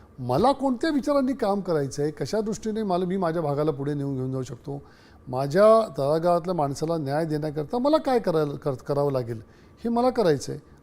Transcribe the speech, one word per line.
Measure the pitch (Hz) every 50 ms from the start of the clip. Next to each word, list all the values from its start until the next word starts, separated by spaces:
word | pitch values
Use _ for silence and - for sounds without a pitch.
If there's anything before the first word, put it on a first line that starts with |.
| - - - -
मला | 127 120 123 143 214 262 277
कोणत्या | 269 262 269 254 226 - 330
विचारांनी | 302 277 208 294 285 285 269 254 269
काम | - 233 196 196 202
करायचं | 180 180 170 151 139 135 - - 143
आहे, | 156
कशा | 151 - 151 127 - 214
दृष्टीने | 214 214 208 - - 220 208 220 220
मला, | 196 180 175 190
मी | 175 185
माझ्या | 196 185 165 156 170 160
भागाला | 143 143 139 151 160
पुढे | 151 135 139 143 147
नेऊन | 147 139 139 139
घेऊन | 127 131 131 131
जाऊ | 131 131
शकतो, | 127 131 120 - 139 139 143 143 - - - - - - - - -
माझ्या | 123 127 139 143 139 185 208 220 220 226 220 196 147 -
तळागाळातल्या | 139 139 156 165 160 175 175 175 165 180 185
माणसाला | 165 147 139 139 - 156 156 170
न्याय | 165 147 135 139 151 170
देण्याकरता | 160 151 147 151 156 143 156 151 143 - 247
मला | 247 285 311
काय | 311 311 285 254 233
करायला, | 190 196 160 160 151 147 139
कर-, | - - 147 131
करावं | 120 - - 143 143 143 143 135
लागेल | 131 123 113 120 110 - - - - - - - - -
हे | 233
मला | 233 233 240 254
करायचं | 240 254 214 170 147 131 - - 135
आहे | 143 - - - -